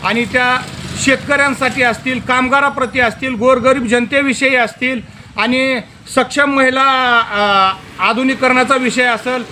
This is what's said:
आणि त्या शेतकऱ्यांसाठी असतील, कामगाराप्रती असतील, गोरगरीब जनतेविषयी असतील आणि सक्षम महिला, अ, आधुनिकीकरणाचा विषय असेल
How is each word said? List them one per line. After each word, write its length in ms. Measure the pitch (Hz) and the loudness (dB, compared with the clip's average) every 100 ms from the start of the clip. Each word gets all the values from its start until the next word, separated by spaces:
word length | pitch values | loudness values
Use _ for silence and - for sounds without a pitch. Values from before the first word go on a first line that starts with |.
आणि 220 | 185 220 233 | -2 -2 0
त्या 340 | 254 247 254 - - - - | 0 0 0 -4 -12 -12 -4
शेतकऱ्यांसाठी 800 | - 262 - 285 285 262 254 262 | 0 0 0 0 0 0 -2 0
असतील, 360 | 247 220 262 254 | 0 0 -4 -6
कामगाराप्रती 800 | 214 254 254 277 277 277 247 262 | -2 0 2 2 0 0 -4 0
असतील, 340 | 240 220 262 | -2 -2 -6
गोरगरीब 520 | 247 247 262 240 269 233 | 0 2 4 4 2 2
जनतेविषयी 680 | 240 240 277 277 240 269 262 | 0 0 0 0 0 0 2
असतील 460 | 226 - 254 262 - - - - | 0 -2 -4 -4 -8 -20 -16 -4
आणि 420 | 220 254 262 254 - - - - | -2 0 0 -2 -6 -20 -4 -2
सक्षम 360 | 247 - 285 | -2 0 0
महिला, 320 | 277 262 262 269 262 254 233 226 | 2 2 4 2 2 2 0 0
अ, 400 | 208 208 196 190 190 - - | 0 2 4 2 0 -10 -4
आधुनिकीकरणाचा 720 | 190 226 262 254 254 254 254 269 | -2 0 0 0 2 2 2 2
विषय 280 | 254 240 | 0 0
असेल 400 | 254 226 254 254 233 | 0 0 -4 -6 -6